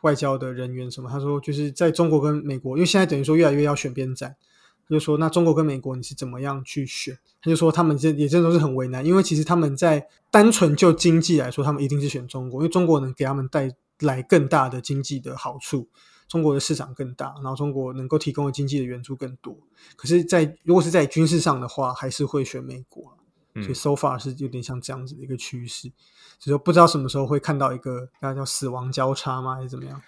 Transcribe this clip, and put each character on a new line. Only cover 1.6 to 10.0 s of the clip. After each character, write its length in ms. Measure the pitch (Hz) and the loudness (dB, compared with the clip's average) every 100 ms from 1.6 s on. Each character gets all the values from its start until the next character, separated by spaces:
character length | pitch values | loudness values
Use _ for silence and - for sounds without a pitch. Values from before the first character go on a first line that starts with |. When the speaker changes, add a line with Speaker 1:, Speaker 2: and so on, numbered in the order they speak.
| 147 | -4
Speaker 1:
在 180 | 131 170 | 0 2
中 180 | 160 170 | 4 4
国 120 | 151 | 4
跟 160 | 147 147 | 2 0
美 200 | 147 131 | -4 -8
国， 200 | 127 135 | -4 0
因 40 | |
为 60 | 175 | 2
现 140 | 196 | 4
在 40 | |
等 140 | 180 143 | 2 2
于 60 | |
说 100 | 139 | 2
越 100 | 156 | 4
来 60 | 160 | 6
越 140 | 143 | 4
要 100 | 147 | 2
选 180 | 143 143 | 0 -4
边 220 | 127 131 | -6 -6
站， 220 | 127 131 - _ _ _ _ - | -8 -10 -14 _ _ _ _ -4
他 60 | |
就 60 | 156 | -2
说 180 | 156 151 | 0 0
那 100 | 160 | 2
中 160 | 175 | 4
国 80 | 165 | 4
跟 140 | 156 156 | 4 2
美 140 | 135 | -2
国 160 | 135 127 | -6 -8
你 60 | |
是 120 | 127 | -10
怎 140 | 139 131 | -10 -10
么 120 | 123 | -8
样 200 | 139 139 | -8 -8
去 220 | 127 151 131 | -8 -8 -8
选？ 320 | - - 127 _ _ | -8 -10 -12 _ _
他 80 | 165 | -2
就 60 | 160 | 2
说 160 | 165 | 4
他 100 | 160 | 4
们 160 | 165 143 | 2 2
这， 120 | 156 | 2
也 180 | 147 143 | 2 2
真 120 | 170 | 4
的 80 | 165 | 4
都 40 | |
是 80 | 170 | 4
很 120 | 147 131 | 2 0
为 100 | 127 | -4
难， 180 | 127 | -2
因 120 | 147 190 | 2 4
为 60 | |
其 120 | 185 | 4
实 80 | 151 | 2
他 140 | 156 175 | 2 2
们 200 | 151 135 | 2 2
在 300 | 170 147 | 2 2